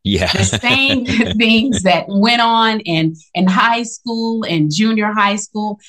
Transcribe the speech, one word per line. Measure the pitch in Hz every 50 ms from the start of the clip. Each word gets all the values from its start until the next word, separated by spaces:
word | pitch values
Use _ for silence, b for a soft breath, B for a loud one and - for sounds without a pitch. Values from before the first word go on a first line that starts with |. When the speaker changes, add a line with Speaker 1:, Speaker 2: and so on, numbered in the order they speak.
Speaker 1:
Yeah. | - 98 98 85 92 92
Speaker 2:
The | - 101 101
same | 92 - - - 240 247 269 269 269 - 254 240
Speaker 1:
<laughs> | 254 - 220 240 180 214 214
Speaker 2:
things | 233 220 226 226 226 277 220 175 180
that | 185 175 165 - 190
went | 196 196 208 233 240 240
on | 233 233 226 226 226 220 220 214
in, | - 170 165 160 160 160 160 - - _ -
in | 180 185
high | 185 185 202 208 233 233 233 240
school | 226 - - - 240 226 226 226 226 226 226 220
and | - 170 160 151 151 147
junior | 175 220 226 226 214 208 214
high | 208 214 202 202 208
school, | 208 - - - 214 214 214 208 - b